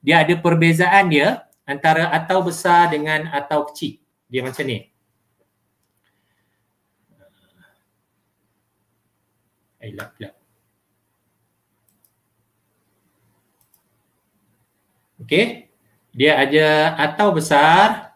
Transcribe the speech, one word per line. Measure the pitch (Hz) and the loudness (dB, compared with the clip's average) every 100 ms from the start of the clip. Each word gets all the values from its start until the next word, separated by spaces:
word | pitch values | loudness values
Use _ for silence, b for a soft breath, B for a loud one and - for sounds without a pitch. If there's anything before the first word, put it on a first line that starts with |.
dia | - 165 | 2 2
ada | 156 170 | 2 0
perbezaan | 170 165 165 160 180 196 190 | 2 2 2 2 4 4 4
dia | 147 147 254 - _ | 2 2 -2 -10 _
antara | - 143 160 160 165 | -12 -4 0 0 0
atau | 165 160 185 | -4 -2 -2
besar | 175 165 180 175 170 | -2 -4 0 2 2
dengan | 151 151 156 160 | 0 -4 -4 -4
atau | 151 143 151 | -8 -4 -6
kecil. | 147 - 151 - _ _ _ | -6 -10 -12 -12 _ _ _
Dia | 127 | -8
macam | 127 120 135 | -8 -8 -8
ni. | 110 - _ _ _ _ _ _ _ _ _ _ _ _ _ _ _ _ _ _ _ _ _ _ _ _ _ 90 92 87 _ _ _ _ _ _ _ _ _ _ _ _ _ _ _ _ _ _ _ _ _ | -8 -12 _ _ _ _ _ _ _ _ _ _ _ _ _ _ _ _ _ _ _ _ _ _ _ _ _ _ _ _ _ _ _ _ _ _ _ _ _ _ _ _ _ _ _ _ _ _ _ _ _
Eh, | 110 | -20
lap, | 101 107 _ | -18 -18 _
lap. | 104 _ _ _ _ _ _ _ _ _ _ _ _ _ _ _ _ _ _ _ _ _ _ _ _ _ _ _ _ _ _ _ _ _ _ _ _ _ _ _ _ _ _ _ _ _ _ _ _ _ | -20 _ _ _ _ _ _ _ _ _ _ _ _ _ _ _ _ _ _ _ _ _ _ _ _ _ _ _ _ _ _ _ _ _ _ _ _ _ _ _ _ _ _ _ _ _ _ _ _ _
Okey, | 113 151 233 - _ _ _ _ _ | -2 0 0 -4 _ _ _ _ _
dia | 113 143 | -2 2
ada | 143 139 151 156 151 156 160 | 2 2 2 2 2 0 -2
atau | 151 - 208 | -6 0 0
besar | 165 151 143 302 175 208 - - | 0 0 2 4 4 4 0 -12